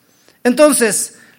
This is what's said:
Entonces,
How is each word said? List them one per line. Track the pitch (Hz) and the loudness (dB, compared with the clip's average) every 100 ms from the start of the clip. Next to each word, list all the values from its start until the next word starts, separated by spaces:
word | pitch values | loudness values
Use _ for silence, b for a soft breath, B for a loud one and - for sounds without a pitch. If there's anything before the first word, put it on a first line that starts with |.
| b b b b | b b b b
Entonces, | 247 247 302 262 226 - - b b | -4 2 2 2 -2 -4 -10 b b